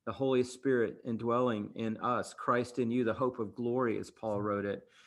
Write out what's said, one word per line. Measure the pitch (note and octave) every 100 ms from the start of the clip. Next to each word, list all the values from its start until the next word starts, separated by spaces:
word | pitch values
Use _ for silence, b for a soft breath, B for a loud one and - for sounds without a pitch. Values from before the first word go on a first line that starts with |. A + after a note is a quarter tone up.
the | -
Holy | A2 C3+ B2+
Spirit | B2 - C#3 B2+ A2 -
indwelling | C3 A2+ A#2 A#2+ B2+ G#2+ G#2 -
in | A2+ A2
us, | A#2 A#2 F#2+
"Christ | - - B2 A#2+ -
in | A#2
you, | B2
the | A2+
hope | G#2+ B2+ B2
of | G#2
glory," | G2+ A#2+ B2 B2 G#2
as | -
Paul | - A2 G#2
wrote | G#2 G2+
it, | G2+ G2 - b